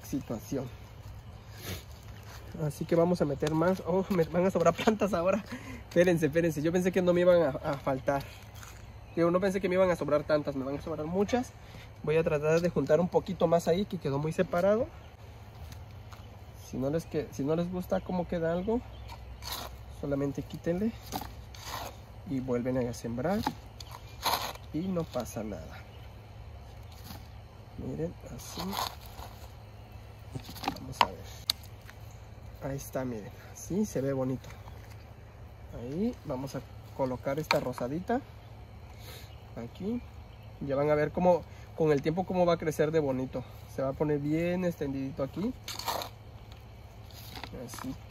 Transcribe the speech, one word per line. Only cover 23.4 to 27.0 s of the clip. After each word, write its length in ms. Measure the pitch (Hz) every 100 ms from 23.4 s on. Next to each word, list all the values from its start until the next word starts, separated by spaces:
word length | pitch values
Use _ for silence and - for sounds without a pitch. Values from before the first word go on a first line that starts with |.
| - - - - - - - - - - - - -
y 60 | 151
no 240 | 190 175
pasa 400 | 160 127 110 120
nada. 400 | 107 90 76 - - - - - - - - - - - - -